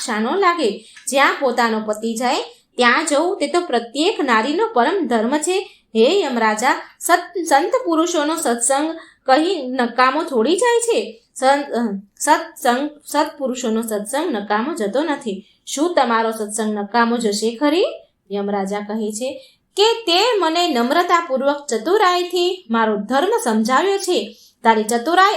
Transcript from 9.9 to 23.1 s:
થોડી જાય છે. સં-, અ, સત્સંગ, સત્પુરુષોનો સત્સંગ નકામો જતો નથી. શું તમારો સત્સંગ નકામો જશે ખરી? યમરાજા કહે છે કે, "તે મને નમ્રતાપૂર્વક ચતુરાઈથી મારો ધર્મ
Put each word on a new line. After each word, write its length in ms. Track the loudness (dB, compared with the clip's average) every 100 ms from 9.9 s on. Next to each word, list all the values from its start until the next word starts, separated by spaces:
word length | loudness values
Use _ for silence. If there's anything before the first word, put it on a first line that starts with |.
| 2 2 0
થોડી 320 | -2 0 2 2
જાય 240 | 2 2
છે. 440 | 2 -2 -2 -10 _ -2
સં-, 380 | 2 2 0
અ, 280 | -4 -2 -4 -10 -4
સત્સંગ, 680 | 0 0 0 -2 0 0 -2 -8 -4
સત્પુરુષોનો 760 | -2 -2 -2 -6 -4 -2 -2
સત્સંગ 540 | -2 -4 -4 -4 -2 -4
નકામો 380 | -2 -2 -2
જતો 300 | -4 -2 -2
નથી. 420 | -2 -4 -6 -8 -10 _ -10
શું 280 | -4 0 0
તમારો 360 | 0 0 -2
સત્સંગ 460 | -4 -6 -4 -4 -4
નકામો 400 | -2 0 0 0
જશે 380 | -2 -2 -4 -2
ખરી? 300 | 0 2 0 -4 -18 _ -10
યમરાજા 480 | -6 -4 -4 -4 -6
કહે 320 | -6 -6 -6
છે 300 | -6 -8 -10 -16 _ _ 0
કે, 60 |
"તે 560 | 2 2 0 2 2 2
મને 280 | 2 2 0
નમ્રતાપૂર્વક 1000 | 0 2 2 2 2 2 0 0 -2 -2
ચતુરાઈથી 1000 | -4 0 2 4 2 0 0 0 -2 -2
મારો 280 | 0 2 0
ધર્મ 340 | 0